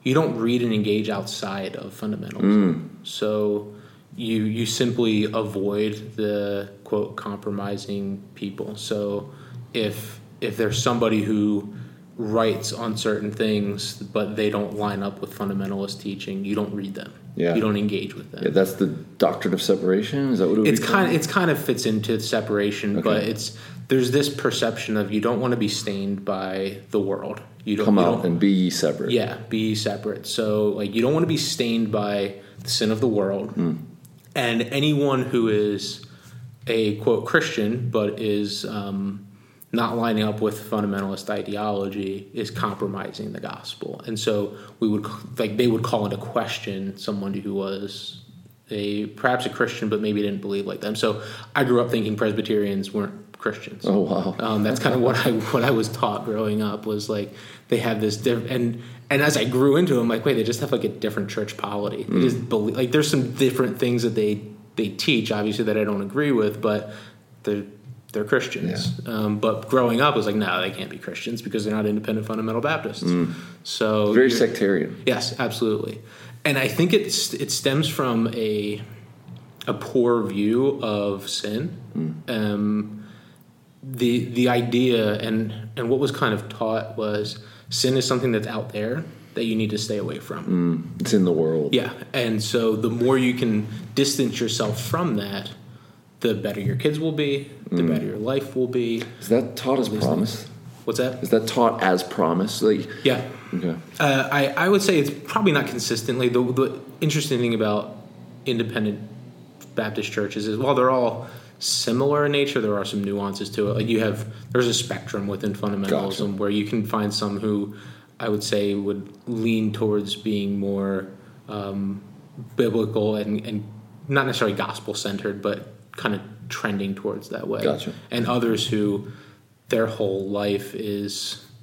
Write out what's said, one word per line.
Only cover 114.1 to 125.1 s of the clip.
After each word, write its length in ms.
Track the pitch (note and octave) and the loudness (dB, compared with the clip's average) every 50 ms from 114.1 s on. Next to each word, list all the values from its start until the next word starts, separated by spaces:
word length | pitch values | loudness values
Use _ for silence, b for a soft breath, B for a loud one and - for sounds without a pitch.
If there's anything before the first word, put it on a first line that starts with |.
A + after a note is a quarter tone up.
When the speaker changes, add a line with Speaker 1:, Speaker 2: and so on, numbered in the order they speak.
| G2+ - - - B B B B | 0 -2 -6 -8 B B B B
Speaker 1:
there's 160 | - B2 B2 A#2+ | 2 2 4 4
a 60 | A2 | 2
spectrum 540 | - - - G#2 G2 - - - G#2+ G2 G2+ | 0 -2 -2 -6 -6 -6 -6 -6 -4 -4 -4
within 260 | G2+ F#2+ - G#2 G2 | -4 -2 -2 -4 -4
fundamentalism 360 | - - G#2 G2+ G2 G2 G2 | -2 -2 -2 -2 -2 0 0
Speaker 2:
Gotcha. 360 | - - G2 G2 F#2+ - G#2+ G2+ | 0 0 0 -2 -2 -2 -2 -2
Speaker 1:
where 220 | G2 F#2+ G#2 G2+ | -2 -2 -2 0
you 160 | G#2 G#2 G#2 | 0 0 0
can 200 | G#2+ B2 A2+ G#2+ | 0 -2 -2 -2
find 280 | A2 - A2 G#2 G#2 G2+ | 0 0 0 0 0 0
some 260 | - G#2+ G#2 G2+ G2 | 0 -2 -2 -2 -2
who 360 | G#2 G#2+ G#2 G#2 G2+ G#2 G#2 B B B B B B B B - | 0 0 0 0 0 -4 -8 B B B B B B B B -8
I 100 | - A2+ | -2 -2
would 140 | G#2 G#2 G#2 | -2 -2 0
say 300 | - - G#2 G#2 G2+ G2+ | 0 0 2 2 2 0
would 360 | G2+ G2+ G2 G2+ G2+ F#2+ - - - - - | 0 0 -2 -4 -4 -6 -12 -16 -16 -8 -6
lean 440 | B2 A2+ A2 A2+ A2+ A2 A2 G#2+ G#2 | -4 -2 0 2 2 2 2 0 0
towards 420 | - A2+ G#2+ G#2 G#2 G#2 G2+ - | 0 0 2 2 0 0 -2 -6
being 440 | G#2 - A2 G#2+ G#2 G2+ G2+ G2+ G2+ | -4 -2 -2 -2 0 0 -2 -2 -2
more, 480 | G2 G2 G2 G2 G2 G2 G2 F#2+ F#2+ F#2+ B B B B B B B - | -2 0 0 0 0 0 -2 -2 -4 -8 B B B B B B B -10
um, 540 | G#2+ G#2 G2+ G2 G2 G2+ G2 G2 G2 G2+ - - - - - - - - B2+ - - | -8 -8 -6 -6 -4 -4 -4 -4 -4 -6 -10 -16 -20 -20 -20 -20 -16 -16 -16 -14 0
biblical 600 | - B2 A2+ G#2 A2+ A2 G#2+ - A2+ G#2 G#2+ G#2+ | 2 2 2 4 2 0 2 0 2 2 2 2
and, 300 | G#2 G#2 G#2 G#2 G#2+ A2 | 0 0 0 -2 -2 -4
and 180 | A#2 A2 G#2 G#2+ - - - - - - - - - | -4 -6 -6 -6 -8 -14 -18 -20 -20 -20 -18 -8 -2
not 180 | C#3 C#3+ C3+ | 0 0 0
necessarily 300 | C3 - - B2 G#2+ G2 - | 0 0 0 0 0 0 0
gospel-centered, 840 | G2 - - - - - G#2 - - G2+ | -4 -4 -4 -8 -8 -8 -6 -6 -4 -4